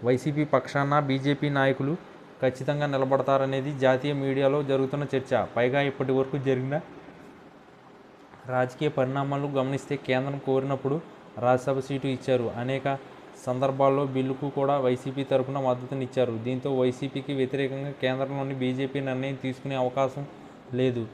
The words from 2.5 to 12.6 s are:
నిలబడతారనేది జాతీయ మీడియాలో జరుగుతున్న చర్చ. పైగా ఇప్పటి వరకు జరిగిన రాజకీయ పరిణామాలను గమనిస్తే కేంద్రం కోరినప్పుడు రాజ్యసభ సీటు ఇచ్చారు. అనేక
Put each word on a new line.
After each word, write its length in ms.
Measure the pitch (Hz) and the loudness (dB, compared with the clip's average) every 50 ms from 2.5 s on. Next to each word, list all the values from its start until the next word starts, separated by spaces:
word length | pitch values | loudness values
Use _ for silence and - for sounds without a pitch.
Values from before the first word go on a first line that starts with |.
| 127 - 131 135 147 147 147 | 0 0 -4 -2 -2 0 0
నిలబడతారనేది 920 | 143 139 135 135 131 139 135 127 135 139 135 135 135 135 135 131 143 147 135 | 0 0 0 2 2 2 2 4 4 4 4 4 2 0 -2 -2 -4 -2 2
జాతీయ 340 | 131 131 131 127 131 147 147 | 4 4 4 4 2 0 -2
మీడియాలో 500 | 139 135 135 135 135 139 135 139 147 147 | 0 0 0 0 4 4 4 4 2 0
జరుగుతున్న 440 | 135 135 135 135 135 135 143 147 131 - 135 | 2 2 2 2 0 0 -2 -4 0 -2 -2
చర్చ. 280 | 131 - 131 117 98 - - | 0 2 2 2 2 0 0
పైగా 260 | 117 120 127 127 143 | 2 2 2 4 2
ఇప్పటి 300 | 143 139 135 - - 131 | 0 0 0 -2 -2 0
వరకు 260 | 131 131 135 135 135 147 | 2 2 2 0 -2 -2
జరిగిన 440 | 131 135 131 123 127 135 143 151 - - - - - - - - - - - - - - - - - - - - - - - - - - - - - - - - - 123 | 0 0 0 0 0 -2 -4 -4 -4 -8 -18 -18 -18 -20 -20 -20 -20 -20 -20 -20 -20 -20 -20 -20 -20 -20 -20 -20 -20 -20 -20 -20 -20 -20 -20 -20 -20 -20 -20 -18 -10 -4
రాజకీయ 420 | 127 127 127 127 131 - 156 147 | 0 0 0 0 0 -2 -2 0
పరిణామాలను 600 | 147 - 131 127 135 139 139 139 139 139 143 143 | 2 2 0 0 0 -2 -2 0 -2 -2 -2 -2
గమనిస్తే 440 | 143 135 127 131 139 135 - - 143 | 0 0 0 0 -2 -4 -4 -4 -6
కేంద్రం 420 | 135 - - 131 127 131 139 139 139 | -6 -2 0 0 0 0 -2 -4 -6
కోరినప్పుడు 800 | 135 - 131 135 135 139 139 131 - 135 143 165 170 - - - - - - 107 | -2 0 2 2 2 0 -2 -2 0 -2 -2 -2 -4 -8 -18 -20 -20 -16 -8 -2
రాజ్యసభ 420 | 113 123 127 127 127 143 139 135 | 2 4 4 4 2 0 -2 -2
సీటు 280 | 131 - 143 135 131 139 | -2 -4 -4 -4 -2 -2
ఇచ్చారు. 440 | 131 127 - - 131 123 117 110 101 | -4 -2 0 0 2 2 2 0 -4
అనేక 400 | 113 | -4